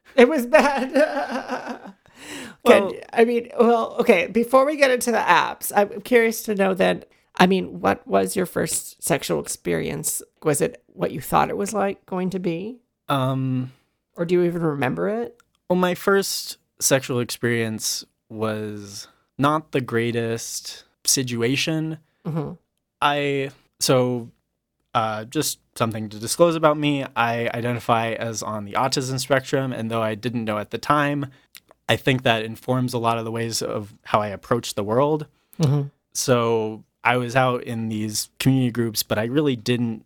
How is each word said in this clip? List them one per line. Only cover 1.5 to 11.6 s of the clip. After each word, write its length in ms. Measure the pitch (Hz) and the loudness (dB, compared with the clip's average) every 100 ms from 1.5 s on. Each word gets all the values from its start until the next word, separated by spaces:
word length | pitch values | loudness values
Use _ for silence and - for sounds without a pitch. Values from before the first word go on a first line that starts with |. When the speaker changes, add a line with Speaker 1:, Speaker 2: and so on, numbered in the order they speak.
| 269 - 269 - - _ - - 285 247 - 240 | -8 -10 -12 -16 -20 _ -20 -18 -16 -16 2 6
Speaker 1:
Can 180 | - | 6
Speaker 2:
Well 100 | 196 - - | 4 -4 -2
Speaker 1:
I 120 | - 233 | 2 4
mean, 240 | 233 233 - | 2 0 2
well, 360 | 226 233 220 - | 4 4 0 2
okay, 260 | 233 185 - | 4 4 4
before 400 | 208 233 262 269 | 0 4 4 4
we 100 | 302 | 4
get 140 | 269 | 4
into 220 | 247 247 | 4 0
the 80 | 220 | 2
apps, 520 | - 165 127 - - 202 | 4 4 2 -4 -2 2
I'm 260 | 202 - | 2 -2
curious 400 | - 240 226 226 | 2 4 4 0
to 120 | - 196 | -4 0
know 180 | 190 | 2
then, 300 | 185 185 170 - _ _ - | 2 2 0 -6 _ _ 2
I 100 | 185 | 4
mean, 340 | 190 180 175 | 4 -2 -4
what 260 | 196 196 - | -2 -2 0
was 280 | 190 190 185 | 0 0 -2
your 100 | 180 | -4
first 560 | - 165 - - - | -2 -4 -4 -8 -8
sexual 380 | - 156 - 156 | -2 -2 -2 -4
experience? 840 | 143 - 175 165 156 156 151 - - _ | -4 -8 -4 -4 -4 -6 -6 -6 -10 _
Was 180 | 160 143 | -2 0
it 220 | 165 - _ | -2 -4 _
what 240 | - 170 | -6 -6
you 100 | 151 | -6
thought 280 | - 156 147 | -2 0 0
it 80 | |
was 160 | 165 | -2